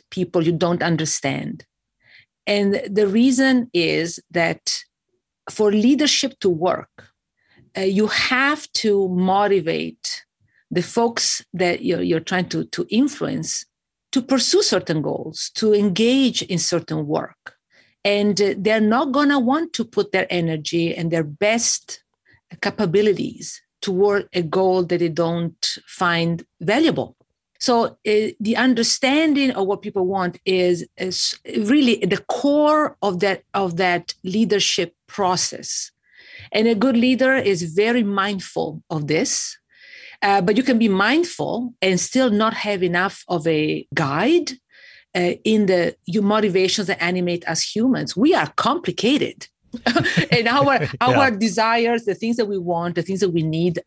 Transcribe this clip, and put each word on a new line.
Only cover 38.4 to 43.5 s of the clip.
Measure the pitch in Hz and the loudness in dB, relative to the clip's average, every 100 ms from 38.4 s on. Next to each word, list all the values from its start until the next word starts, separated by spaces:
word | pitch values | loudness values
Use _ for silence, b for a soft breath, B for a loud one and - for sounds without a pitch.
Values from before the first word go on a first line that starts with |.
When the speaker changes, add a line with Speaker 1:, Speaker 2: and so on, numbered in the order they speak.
| - 170 165 160 - | -8 -6 -6 -8 -8
Speaker 1:
of | 160 147 | -6 -2
this, | 156 247 - - - _ B B B B B | 0 0 -2 -6 -12 _ B B B B B
uh, | 202 196 | 0 2
but | 180 208 | 2 2
you | |
can | 269 233 | 2 2
be | 220 | 2
mindful | 190 208 311 349 - 147 202 247 - | 2 2 2 0 -4 -6 -4 -6 -4
and | 190 180 | 0 0
still | - 262 254 | 0 0 2
not | 208 220 | 2 0
have | 226 208 196 | -2 -4 -2
enough | 180 175 185 - - | -2 0 -2 -6 -6
of | 175 | -4
a | 160 | 0